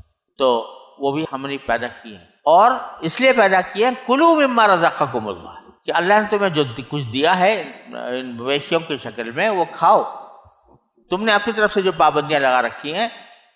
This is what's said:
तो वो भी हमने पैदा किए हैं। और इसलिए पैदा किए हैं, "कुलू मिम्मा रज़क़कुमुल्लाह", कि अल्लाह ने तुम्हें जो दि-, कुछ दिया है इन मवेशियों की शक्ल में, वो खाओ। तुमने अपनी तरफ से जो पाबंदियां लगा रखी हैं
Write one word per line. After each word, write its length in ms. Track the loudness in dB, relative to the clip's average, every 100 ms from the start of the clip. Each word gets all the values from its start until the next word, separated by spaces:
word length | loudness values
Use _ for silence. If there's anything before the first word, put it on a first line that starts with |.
| -20 _ _ -2
तो 100 | 0 0 -2 -14 -20 -8
वो 120 | -4
भी 140 | -4 -6
हमने 260 | -8 -10 -8 -4
पैदा 200 | -4 -4
किए 260 | -12 -18
हैं। 140 | -20 -20 _ 4
और 540 | 6 6 2 -6 -10
इसलिए 280 | -8 0 2
पैदा 280 | 4 4 2
किए 240 | 0 0 -2
हैं, 80 | -2 -2
"कुलू 280 | 2 4 4
मिम्मा 300 | 2 2 4
रज़क़कुमुल्लाह", 880 | 4 2 0 -4 -4 -6 -10 -12 -20 -20 _
कि 80 | -4
अल्लाह 280 | -2 2 2
ने 60 | 2
तुम्हें 240 | 0 0
जो 120 | 0
दि-, 200 | -2 -4
कुछ 180 | -10 -8
दिया 280 | -6 0 2
है 180 | 2 2 0 -4 -14 -16 -12 -8 -8
इन 180 | -10 -8
मवेशियों 400 | -2 -2 0 -2
की 180 | -2 -8
शक्ल 340 | -8 -10 -8
में, 160 | -4 -2
वो 140 | 0 -4
खाओ। 280 | 0 4 4 2 -8 -18 -20 _ _ _ _ _ _ -8
तुमने 220 | -4 0
अपनी 200 | 0 0
तरफ 180 | -2 0
से 120 | 0
जो 100 | 0
पाबंदियां 480 | 2 2 2 0 0
लगा 180 | 2 2
रखी 300 | 0 -4 -8
हैं 200 | -6 -6 -8 -20 -20 _